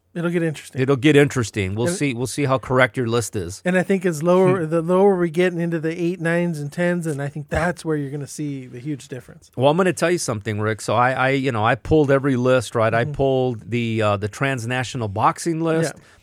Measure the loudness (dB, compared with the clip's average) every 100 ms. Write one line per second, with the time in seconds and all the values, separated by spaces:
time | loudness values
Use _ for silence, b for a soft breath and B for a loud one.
0 | _ -6 -4 -2 -2 -4 -8 -4 0 2
1 | 4 6 6 2 -2 -2 -2 -2 -2 0
2 | -2 -2 -4 -2 0 0 0 2 2 2
3 | 0 0 0 -4 -6 -6 -2 0 0 0
4 | 0 0 2 4 4 2 0 -2 0 4
5 | 4 4 0 0 0 0 -2 -2 -2 -2
6 | -4 -2 -2 0 0 -4 -6 -2 -2 0
7 | -2 -4 -6 -8 -6 -2 -2 -4 -4 -4
8 | -4 -8 -10 -8 -8 -8 -12 -12 -10 -10
9 | -10 -16 -16 -20 -14 0 4 4 2 2
10 | 2 0 0 -4 -4 -2 -2 -2 0 2
11 | 2 2 2 2 0 0 2 0 2 2
12 | 4 4 2 0 2 2 2 0 2 2
13 | 0 0 0 2 0 -4 -6 -4 -2 0
14 | 2 0 -2 -4 -2 -2 -4 -4 -4 -6
15 | -6 0 0 0 -4 -2 0 0 -2 -4
16 | b b